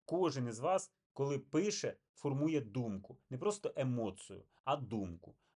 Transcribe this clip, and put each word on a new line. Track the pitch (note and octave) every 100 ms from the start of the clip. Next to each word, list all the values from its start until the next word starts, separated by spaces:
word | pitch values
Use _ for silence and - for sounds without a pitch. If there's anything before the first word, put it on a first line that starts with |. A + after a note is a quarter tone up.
кожен | - E3+ F3 C3+ A#2+
із | A2
вас, | D3 F#3+ - _ _
коли | - C#3 C#3
пише, | - D#3 G3+ - A#2+ G2 _
формує | - D3 C3+ D#3 D3+
думку. | A2+ B2+ A2+ G2 - - _
Не | B2+
просто | F#3+ G3+ - -
емоцію, | C3 A#2+ G#2+ F2+ - F#2 - _
а | - D3
думку. | A2 A2 F#2 E2+ - - _